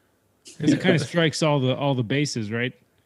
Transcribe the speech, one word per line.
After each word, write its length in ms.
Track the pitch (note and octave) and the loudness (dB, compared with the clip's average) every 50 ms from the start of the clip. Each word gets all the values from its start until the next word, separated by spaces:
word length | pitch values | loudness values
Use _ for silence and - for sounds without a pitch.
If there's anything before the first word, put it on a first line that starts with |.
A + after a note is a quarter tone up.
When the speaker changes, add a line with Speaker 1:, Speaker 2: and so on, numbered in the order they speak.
| _ _ _ _ _ _ _ _ _ - - - | _ _ _ _ _ _ _ _ _ -20 -10 -2
Speaker 1:
'Cause 140 | D#3 D3+ - | 0 2 2
it 80 | - | 4
kinda 180 | - F#3 F3+ D3 | 4 2 2 2
Speaker 2:
<laughs> 60 | C#3+ | 0
Speaker 1:
strikes 360 | - - E3+ E3 D#3 - - | 0 0 0 0 0 0 0
all 200 | E3+ D3+ D3 C#3+ | 0 2 2 2
the, 120 | B2+ B2+ C3 | 2 0 0
all 220 | A2 C#3+ C#3+ C3+ | 0 0 0 0
the 80 | B2 A#2 | 0 -2
bases, 480 | G2+ C3 C#3+ D3 C3+ - A#2+ A2 G2+ | -2 -2 -2 -2 -2 -4 -6 -6 -4
right? 220 | A2+ A#2 A#2+ B2+ - _ _ _ _ _ _ | -4 -4 -4 -6 -8 _ _ _ _ _ _